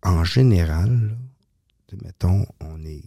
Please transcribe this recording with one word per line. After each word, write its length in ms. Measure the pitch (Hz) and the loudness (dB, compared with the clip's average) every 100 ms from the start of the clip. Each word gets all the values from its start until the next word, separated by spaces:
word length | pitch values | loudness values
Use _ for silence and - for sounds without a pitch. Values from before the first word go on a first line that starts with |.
en 220 | - 87 | 2 2
général, 640 | 85 123 131 98 82 78 98 123 107 | 2 4 4 4 2 0 2 2 0
là, 60 | 117 127 135 _ _ _ _ _ | -4 -12 _ _ _ _ _ _
tu 80 | - | -16
sais, 60 | |
mettons, 420 | - - 90 95 - - | -16 -4 0 0 -2 -8
on 220 | 78 80 | -16 -14
est 180 | 78 76 | -14 -14